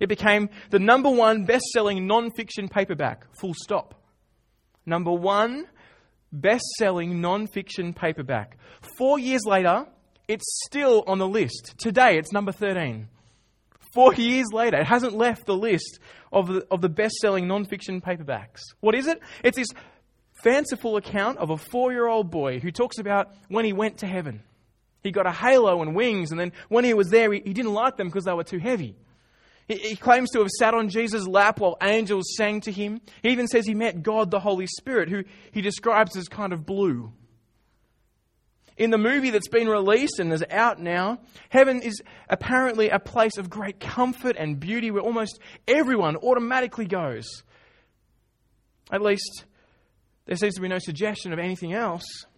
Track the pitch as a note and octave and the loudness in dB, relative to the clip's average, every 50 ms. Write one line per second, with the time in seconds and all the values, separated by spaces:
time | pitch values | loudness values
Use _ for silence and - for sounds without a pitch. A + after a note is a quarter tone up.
0 | G3+ G3 G#3+ - G3 G#3+ G#3 G#3 G#3 G3+ - - - - - G3 F#3+ G#3+ A#3+ C4+ | -2 -2 -2 2 2 4 4 4 2 -2 -6 -12 -6 2 2 4 6 6 6 6
1 | C4 C#4+ B3+ A#3+ A3+ A3 A3 A3 G3 E3+ A#3 B3+ B3 - - A#3 G#3+ G3+ G3+ F#3+ | 6 4 4 6 6 6 4 2 2 2 2 0 0 0 0 0 2 2 0 0
2 | F#3 F#3+ G#3 A#3 A#3 A#3 A3+ - A3+ - - A3+ G3 F#3 - G#3 G3 - F3+ D3 | 0 2 2 2 2 0 -6 -8 -10 -10 -8 -10 -8 -4 -2 -2 -2 -2 -2 -4
3 | D3 B2 A#2 - - _ _ - - F#3+ E3 - - - G#3 F3+ - - - _ | -4 -4 -4 -6 -14 _ _ -10 -8 -8 -8 -8 -6 -4 -4 -4 -4 -6 -16 _
4 | _ _ _ _ _ _ _ _ _ _ _ _ _ _ _ _ - D#3+ E3 F3 | _ _ _ _ _ _ _ _ _ _ _ _ _ _ _ _ -8 -4 -4 -2
5 | F3 E3+ F3 F3 F3 G3 G3 G#3 A3 A#3 B3 C#4+ E4+ - _ _ - - _ _ | -2 -2 -2 -2 0 0 2 2 2 0 -2 -8 -12 -14 _ _ -20 -20 _ _
6 | _ _ _ _ _ - - D3 C3+ F#3+ A3+ B3 - - - - A3 G3 F#3 F3 | _ _ _ _ _ -14 -8 0 2 2 2 2 0 -6 -4 0 0 0 0 0
7 | E3+ F3 F3 E3+ E3+ F3 F#3 G#3 A3 G#3 - G3 G3 - - - F3+ F3 E3+ - | -4 -4 -4 -2 0 0 0 -2 -2 -6 -6 -8 -8 -8 -8 -8 -8 -8 -6 -4
8 | - E3 D#3+ - C#3+ C3 C3+ A2 G#2 - - - _ - - - - - - - | -4 -4 -4 -4 -6 -4 -4 -4 -6 -8 -16 -20 _ -20 -20 -20 -20 -16 -6 -2
9 | B3+ C4+ D4 D4 B3 B3+ C4 B3+ G3 G#3+ G3 F#3+ F#3 F3 F3 A3+ D4 - _ _ | 2 2 2 2 0 0 -2 0 0 2 2 4 4 4 2 2 0 -6 _ _
10 | _ _ _ _ _ - A3 G#3+ - - - - - - - C#4+ C#4+ C4 A#3+ G#3+ | _ _ _ _ _ -4 -4 -4 -4 -8 -8 -8 -10 -6 -4 0 4 6 6 6
11 | - - F#3+ F#3+ F#3+ F#3+ G3+ A3 E3+ A#2+ - - - - - - - A#3 F#3+ B3 | 4 2 0 0 0 0 0 0 0 0 -4 -10 -16 -18 -14 -6 -4 0 4 6
12 | B3+ A#3+ F3+ D#3 D#3+ - G3+ G#3 G3+ G3 F#3 - G#3 G3+ F#3+ F3+ D#3+ C3 A2+ A2 | 6 6 6 4 0 -2 -4 -4 -4 -4 -4 -4 -2 -2 -2 -2 -4 -4 -6 -8
13 | A2 A2 _ _ _ _ _ _ _ _ _ _ _ _ _ _ _ - - A#3+ | -12 -16 _ _ _ _ _ _ _ _ _ _ _ _ _ _ _ -4 4 8
14 | B3+ C4 - - A#3 A#3 B3+ C4 B3+ G#3+ G#3+ A3 A#3 A#3 F3+ C#3+ D3+ C#3 A#3 B3 | 8 8 8 6 0 0 0 0 0 -2 -2 0 0 2 2 2 2 4 2 2
15 | B3 B3 G3+ G#3+ A#3 B3 A3+ - - - G3 F#3 G#3+ A3+ G3 D#3+ - - - - | 2 0 0 2 0 0 0 -2 -4 -2 -2 0 2 0 0 0 -2 -6 -16 -20
16 | _ - - - - - - G3 F#3 F3 F#3 F#3+ F#3 - F#3+ F3+ F3 F3 D#3 G#3+ | _ -20 -20 -20 -10 0 0 0 2 2 -2 -4 -2 -2 -2 0 0 -2 0 0
17 | G#3 A3 A3 - - G#3 G3 F#3 F3+ F3+ F#3+ G#3 G3+ G3 G#3 G3 - - F#3+ F3+ | -2 -2 -2 0 0 2 2 2 0 -2 -2 -2 -4 -6 -8 -10 -8 -8 -8 -8
18 | E3+ F#3 F3+ E3 D#3 C#3+ B2+ G#2 G#2 - - - - - - - - G#3+ A3 B3+ | -6 -6 -6 -6 -6 -8 -8 -8 -8 -14 -20 -20 -20 -20 -10 0 2 2 2 2
19 | C4+ D#4 E4 E4 - - - - - B3 B3 B3+ B3 - - - - - _ _ | 2 0 -2 -4 -6 -20 -8 0 2 2 2 2 -4 -6 -8 -14 -20 -20 _ _
20 | _ _ _ _ _ _ _ - - A3+ B3+ C#4+ D4+ - C4+ - - A#3 G#3+ G#3 | _ _ _ _ _ _ _ 0 2 2 4 2 0 -2 -6 -6 -4 -2 -2 -2
21 | G3 - - G3+ G3 A3+ G#3+ - - D#3 D#3+ D#3 - - - B3 B3 B3+ B3 A#3+ | -4 -4 -4 -2 -2 -2 -2 -4 -4 -4 -6 -6 -8 -8 -4 -2 -2 -2 0 0
22 | A#3 A#3 A3+ A3 G#3+ E3+ E3 E3 C#3 C3+ B2+ B2+ C#3 F3+ E3 - B3 B3 - - | 0 0 2 0 0 -2 -2 -4 -2 -2 -4 -4 -6 -6 -2 -2 -2 -2 -4 -8
23 | G3+ G3+ G3+ G3+ G3 - - - _ - F#3+ A3+ A3+ G#3+ G3 F#3+ G#3+ G#3+ - - | -4 -2 0 0 0 -2 -6 -20 _ -4 -2 -2 0 0 0 0 -2 -2 -4 -6
24 | G#3 F#3 F#3+ F#3 E3 D3 A2 G#2+ - _ _ _ _ _ _ _ _ _ _ _ | -8 -6 -6 -6 -6 -8 -12 -14 -16 _ _ _ _ _ _ _ _ _ _ _
25 | - G3+ E3+ G3+ F#3 F3+ - - G#3 B3 C4+ C4 A#3 G3 F3 F3 D#3+ D#3 D#3+ G3 | -8 -4 -2 0 0 -2 -2 0 2 4 6 6 6 6 4 2 0 -2 -2 0
26 | B3 B3 G#3+ G3 E3+ D3 E3 E3 F3+ F3 - - - - G#3 A#3 B3 B3 A3+ G#3 | 0 0 0 -2 -2 -4 -4 -6 -6 -6 -8 -12 -8 0 2 2 4 4 4 4
27 | G3 E3+ G#3 A3+ A3+ G#3+ G#3 G3+ G3+ G3+ F#3+ A3 B3+ A3 G3+ G#3+ A#3 C4 C4 - | 4 4 4 4 4 4 0 -2 -4 -6 -4 -4 -2 -2 0 0 0 0 -2 -2
28 | G3 F3 D#3 G3 F3 F#3 F3+ E3+ E3 - F#3+ F3+ D#3 A#3+ B3+ G3+ D3+ A2 F#2+ _ | -6 -6 -4 -6 -4 -4 -4 -4 -4 -6 -6 -6 -4 -2 -4 -4 -4 -8 -12 _
29 | _ _ _ _ _ _ _ _ _ _ _ _ _ - G#3+ G3 G3+ A3 G#3+ - | _ _ _ _ _ _ _ _ _ _ _ _ _ -10 -8 -6 -6 -8 -8 -2
30 | - A#3+ A#3+ B3+ B3+ A#3+ - A#3 G#3 F#3+ - - A#3+ A3 A3+ A#3 A3+ G#3 F3+ A3+ | 4 6 6 6 4 0 0 0 0 0 2 0 2 2 2 2 0 -2 -2 -2
31 | A#3 A3 G#3 A3 F#3+ F#3 F#3 G3+ G3+ G#3+ G#3+ - G#3 F3+ E3 - - G3 G#3+ A3+ | -4 -2 -4 -4 -4 2 4 4 4 4 2 2 0 -2 0 0 0 0 2 0
32 | A3 F#3 G#3 F#3+ F3+ - - - G#3+ G#3 G#3 G#3+ - A3 F#3+ G3 G#3 G#3 G#3+ A#3 | 0 0 -2 -4 -4 -6 -4 -2 -2 -2 -2 -4 -6 -8 -6 -6 -6 -6 -8 -10
33 | _ - - - - A#3 B3+ B3 B3 A#3 - A#3 G#3 G#3+ A3 G#3 A#3 A3+ E3+ F3 | _ -18 -12 -2 0 0 0 0 0 2 2 0 0 0 -2 -2 -2 -2 -4 -4
34 | D3+ A3 G#3+ A3 G#3+ F3+ G#3 G3 F3+ G#3 G3 F#3 F#3 F3 - - - C4 C4 A3 | -4 -2 0 0 0 0 0 -2 0 0 -2 -2 -4 -8 -10 -12 -8 -2 0 0
35 | E3+ E3+ F#3+ G3+ F#3 - - - - - - G#3+ F#3 G3+ G3 - - A#3 A3+ G#3+ | 0 0 -2 -6 -6 -8 -14 -20 -20 -10 -8 -4 -4 -4 -4 -2 0 2 4 4
36 | A3 F#3 - F#3+ F3 - - G#3+ G#3 F#3+ F3+ E3 D3+ - G3 G3 G3 F3+ C3+ A#2+ | 2 2 0 -10 -10 -10 -10 -8 -8 -6 -6 -8 -8 -6 -2 0 0 0 0 -2
37 | A#2 A2+ A#2 _ - _ _ _ _ _ _ _ _ _ _ _ _ _ _ _ | -6 -12 -18 _ -20 _ _ _ _ _ _ _ _ _ _ _ _ _ _ _
38 | _ _ _ _ _ _ _ _ _ _ _ _ _ _ _ - A3+ A3+ A3 G#3+ | _ _ _ _ _ _ _ _ _ _ _ _ _ _ _ -2 0 2 2 4
39 | G#3+ A#3 C4+ C#4+ C4 B3+ A3 G#3 - - - A#3 A#3 A3 G#3+ G#3 F#3+ G3 G#3+ A#3+ | 2 2 2 2 0 2 2 0 0 2 2 2 2 2 0 2 4 4 4 4
40 | C#4 - - - F3+ E3 D#3+ D#3 E3 - E3 G3+ A3+ A#3+ G#3 - E3+ F3 F3 F3+ | 2 0 -2 -2 -2 -2 -2 -2 -2 -2 0 2 2 2 0 -2 -4 -4 -2 -2
41 | F#3 G3+ A#3+ - - _ - - - - - C4 C4+ C4 B3+ B3 - A#3 G#3 - | -2 -2 -4 -6 -10 _ -20 -20 -8 2 6 6 6 6 4 -2 -4 -6 -8 -8
42 | - - - - - - - F#3+ - - B3+ B3+ C4 B3+ A3+ A3 G#3+ G#3+ - G3 | -14 -20 -20 -12 -4 -4 -4 -2 -2 0 0 2 2 0 0 0 0 2 2 0
43 | - - - A#3+ A3+ A3 - G3+ F#3+ F3 - G#3+ G#3 G3+ - - - - - B3 | -2 -2 2 2 2 2 2 -4 -10 -10 -10 -10 -8 -10 -10 -10 -12 -8 -2 0
44 | B3 B3 B3 - - B3+ A#3+ - D#3 D3+ D3 C#3 D3+ F3 A3 A#3+ A#3 A3+ G#3 G3+ | 0 0 -2 -4 -4 -4 -2 -2 -2 -4 -4 -6 -6 -4 -4 -4 -2 -2 -2 -2
45 | F#3 A3+ A#3 A3+ A3 - - - - - - - - - B3 D4+ D4+ B3+ B3+ G#3+ | -2 -2 -2 -2 -4 -6 -8 -14 -20 -20 -20 -10 -2 2 2 2 4 2 2 2
46 | F3+ D#3 D3+ - - B3 B3+ A#3+ A#3 A#3 B3+ C4 B3+ A#3+ - - A3 F3 G3 F#3 | 2 0 -2 -2 0 0 2 2 0 -2 -2 -2 -2 -4 -4 -6 -6 -4 -4 -4
47 | E3 C#3 A#2+ A2 A2+ - - - _ _ _ _ _ _ _ _ _ _ _ _ | -4 -4 -6 -8 -12 -14 -18 -20 _ _ _ _ _ _ _ _ _ _ _ _
48 | _ _ _ _ _ _ _ _ _ _ _ _ _ _ _ _ _ - - G3 | _ _ _ _ _ _ _ _ _ _ _ _ _ _ _ _ _ -8 -6 -2
49 | G#3 G#3 G3+ G3+ - - - - - _ _ _ _ _ _ _ _ _ _ _ | 0 0 0 0 -4 -10 -14 -18 -20 _ _ _ _ _ _ _ _ _ _ _
50 | _ _ _ _ _ - F3+ E3+ G#3 G#3 F3+ F#3 F#3 F#3 F#3 F#3 F3+ - D#3 C#3+ | _ _ _ _ _ -8 -4 -2 -2 -2 -2 -4 -6 -4 -4 -6 -6 -6 -6 -4
51 | G3+ G#3+ G#3 G#3 - F#3 D#3+ E3 E3+ F#3 F#3 F3+ F3+ E3 F3+ A3 A#3+ G3+ E3+ - | -4 -4 -6 -6 -8 -8 -6 -6 -6 -6 -6 -6 -8 -8 -6 -4 -4 -4 -6 -8
52 | - - - - - _ _ | -10 -14 -16 -18 -20 _ _